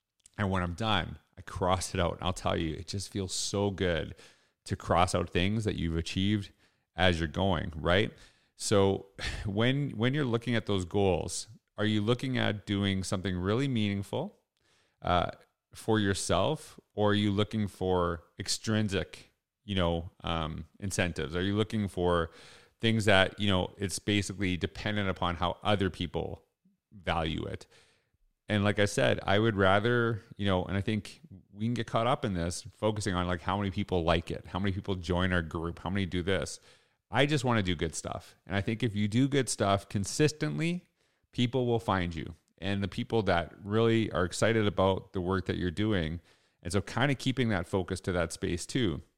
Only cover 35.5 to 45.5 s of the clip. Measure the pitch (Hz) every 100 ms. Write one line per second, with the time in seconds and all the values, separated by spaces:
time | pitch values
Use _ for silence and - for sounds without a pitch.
35.5 | 82 85 - 90 98 92 90 85 92 -
36.5 | - - - _ _ - 123 147 151 123
37.5 | 113 92 80 82 - - - - - -
38.5 | 98 107 110 120 101 104 117 135 139 127
39.5 | - 101 98 - 104 95 - 151 151 156
40.5 | 147 165 180 - _ _ _ _ - 123
41.5 | 131 120 117 - 95 87 82 57 80 _
42.5 | - 90 98 98 - 117 113 95 85 80
43.5 | - 95 110 117 113 107 80 90 - 107
44.5 | 113 104 90 95 95 - 98 90 95 -